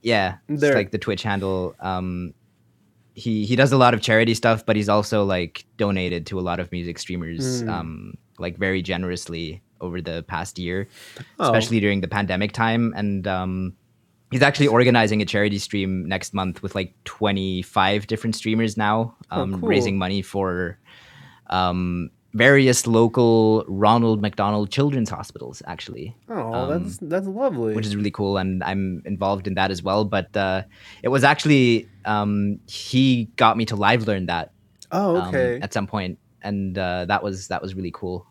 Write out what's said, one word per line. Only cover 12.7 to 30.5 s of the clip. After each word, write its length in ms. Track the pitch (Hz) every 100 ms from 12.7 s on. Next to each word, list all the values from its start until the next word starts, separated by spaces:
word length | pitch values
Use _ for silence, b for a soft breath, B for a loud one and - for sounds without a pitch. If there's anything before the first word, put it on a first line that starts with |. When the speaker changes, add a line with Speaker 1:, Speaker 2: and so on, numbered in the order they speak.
| 113 117 95
Speaker 1:
And, 320 | 104 98 92
um, 460 | 92 92 92 92 - _ _ _ _ _
he's 100 | 131
actually 260 | 139 147 143
organizing 540 | 113 123 120 110 107
a 40 | 101
charity 320 | 104 104 101
stream 500 | - 104 95 92 82
next 260 | 95 -
month 300 | 98 92 85
with, 120 | 98 101
like, 180 | 92 _
twenty-five 1040 | - - 107 98 95 92 90 - 95 104 101
different 300 | 110 117 110
streamers 400 | 110 110 113 104
now, 400 | 104 110 117 _ -
Speaker 2:
Oh, 100 | 180
Speaker 1:
um, 180 | - 92
Speaker 2:
cool. 80 | 226
Speaker 1:
raising 300 | 151 120 98
money 240 | 92 101
for, 580 | 92 101 95 90 87 92 B B B B B B _
um, 640 | 92 92 90 90 87 85 _ _ 107
various 500 | 131 139 131 120 -
local 800 | 113 117 113 117 113 110 110 -
Ronald 540 | 95 104 117 117 110
McDonald 480 | 104 - 101 104 104
Children's 400 | - 143 135 110
Hospitals, 540 | - - - 62 67 -
actually. 500 | 82 - - 78 117 _
Speaker 2:
Oh, 240 | 220 113
Speaker 1:
Um, 300 | - 175 165
Speaker 2:
that's, 140 | 196 -
that's 240 | 165 175 196
lovely. 480 | 196 269 147 113
Speaker 1:
which 140 | 107 107
is 80 | 101
really 160 | 104
cool, 260 | - 101 98
and 260 | 95 92
I'm 380 | 87 98 95 87
involved 440 | - 98 98 101 98
in 80 | 95
that 160 | 95
as 100 | 92
well. 240 | 92 101 107
But, 320 | 98 90 104
uh, 240 | 95